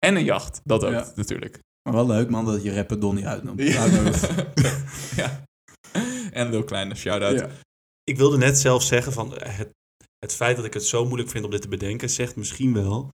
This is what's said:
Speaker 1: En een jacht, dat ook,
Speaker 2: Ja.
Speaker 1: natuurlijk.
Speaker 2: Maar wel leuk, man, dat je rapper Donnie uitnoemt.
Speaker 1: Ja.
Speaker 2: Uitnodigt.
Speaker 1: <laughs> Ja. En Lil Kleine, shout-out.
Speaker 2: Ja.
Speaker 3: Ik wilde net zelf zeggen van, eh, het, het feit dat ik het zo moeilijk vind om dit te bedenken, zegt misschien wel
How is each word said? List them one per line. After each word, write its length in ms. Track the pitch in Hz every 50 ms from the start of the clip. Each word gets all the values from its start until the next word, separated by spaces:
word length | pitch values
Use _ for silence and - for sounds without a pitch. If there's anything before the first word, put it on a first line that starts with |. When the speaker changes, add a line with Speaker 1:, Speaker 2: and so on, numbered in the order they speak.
| -
Speaker 1:
En 100 | 185 196
een 80 | 185 151
jacht, 360 | - 101 98 - - - - _
dat 200 | 147 123 113 101
ook, 80 | 98 120
Speaker 2:
Ja. 200 | 117 113 - -
Speaker 1:
natuurlijk. 440 | - 104 - - - - - - - _ _ _ _ _
Speaker 2:
Maar 120 | - 120
wel 120 | 110 120
leuk, 240 | 123 113 107 120 117
man, 140 | 113 110 113
dat 180 | 110 107 101 98
je 120 | 101 95
rapper 260 | 101 98 - 113 104
Donnie 260 | 104 101 98 101 98 95
uitnoemt. 340 | 95 - - 131 98 98 135
Speaker 1:
Ja. 180 | 147 - -
Speaker 2:
Uitnodigt. 480 | - - 175 - - 180 - - - - - 175 - - - - 131 - -
Speaker 1:
<laughs> 440 | - - - - - - - -
Ja. 260 | 123 107 131 139 - - - _ _ _ _ - _ _ - - - 226 247 254 254 240 202
En 200 | - 123 120 120
Lil 140 | 113 110 -
Kleine, 300 | - 98 98 98 98 104
shout-out. 440 | - - - 104 104 101 101 131 131
Speaker 2:
Ja. 100 | - - - - - _ _ _ _ _ _ _ _
Speaker 3:
Ik 120 | - 135
wilde 220 | 131 135 143 143 139
net 200 | 127 135 139 135
zelf 240 | - 143 127 123 120
zeggen 300 | - - 120 123 139 127
van, 240 | 117 110 120 -
eh, 160 | - - 127 110
het, 140 | 98 110 - - _ _ _ _ _ - _ _ _
het 160 | - 107 -
feit 220 | - 117 120 123
dat 80 | 120 113
ik 100 | 110 -
het 100 | 110 101
zo 200 | - - 117 117
moeilijk 240 | 127 127 120 117 120
vind 140 | - 117 104
om 60 | 104
dit 120 | 101 104 101
te 60 | 98
bedenken, 420 | 101 95 101 98 104 - - 120
zegt 260 | - - 123 123 -
misschien 380 | - 104 104 - - 135 131 120
wel 340 | 107 98 98 101 117 139 135